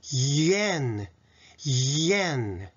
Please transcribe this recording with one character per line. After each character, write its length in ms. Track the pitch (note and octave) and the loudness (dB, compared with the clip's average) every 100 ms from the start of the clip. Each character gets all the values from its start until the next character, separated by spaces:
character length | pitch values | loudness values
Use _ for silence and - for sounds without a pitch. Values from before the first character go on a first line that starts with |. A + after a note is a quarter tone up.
| - | -6
ゆ 420 | C3+ C3 C#3+ D#3+ | -2 0 2 4
え 240 | F#3+ G#3 F3 | 2 2 0
ん、 300 | C3 G#2+ G2+ _ _ _ - - | -2 -4 -6 _ _ _ -20 -10
ゆ 540 | C#3+ B2+ C3 D3 D#3+ | -2 0 0 0 2
え 220 | G3+ F#3 | 2 0
ん 340 | C#3+ A2 F#2 G2 | -2 -4 -6 -10